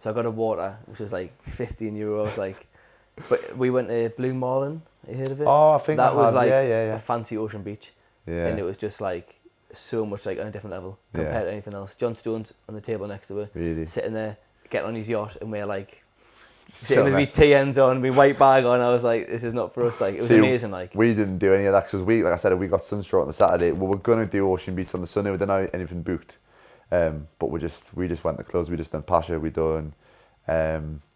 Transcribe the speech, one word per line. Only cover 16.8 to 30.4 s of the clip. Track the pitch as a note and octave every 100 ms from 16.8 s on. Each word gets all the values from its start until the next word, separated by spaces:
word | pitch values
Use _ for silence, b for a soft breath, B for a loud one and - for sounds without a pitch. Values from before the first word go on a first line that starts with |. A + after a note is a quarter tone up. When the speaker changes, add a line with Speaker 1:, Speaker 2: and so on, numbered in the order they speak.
Speaker 1:
sitting | - C#3
with | C#3
Speaker 2:
chilling | C#3
Speaker 1:
me | C#3
T | - D3+ C#3 C#3
Ns | C3+
on, | C3 B2+
me | B2+
white | B2+ C#3 C#3
bag | C3+ C3+
on. | A#2+ B2
I | A#2+
was | B2
like, | A#2+ A#2 -
"This | A#2
is | A#2
not | A#2+ F#2
for | -
us." | A#2+ A2+
Like, | G2+
it | G2
was | A#2
Speaker 2:
See, | A2+
Speaker 1:
amazing. | A#2+ B2 A2+
Like, | F#2 F2+
Speaker 2:
we | F#2+ A#2
didn't | G#2+ G2+ F#2
do | G2
any | G2 G2+
of |
that | G2 -
'cause | G2
we, | F#2 A2+
like | F2
I | F2
said, | G2+ F2+
we | F#2+
got | F2+
sunstroke | - G#2 F#2+ F#2+
on | C#2+
the |
Saturday. | E2 F#2+ F2 F2
We | D#2+ F#2+
were | G2
gonna | A#2+ A2+ G#2
do | G2+ G2
Ocean | F#2 - F#2
Beach | F2+
on | F2+
the | F2
Sunday. | G#2 G2+
We | F#2+
didn't | G2
have | G2 F#2+
anything | F2+ E2+ E2+
booked, | E2 E2 - _ _ b b b b
um, | F2+ E2 D2+ D2+ -
but | E2+
we | D#2
just, | E2 - - -
we | F#2
just | E2
went | E2 -
to |
clubs. | - F2+ E2
We | E2+
just | D#2
done | D2+
Pacha, | - E2+ E2 D#2+
we | D#2
done, | E2 D#2+ D#2+ D2+ - b b b b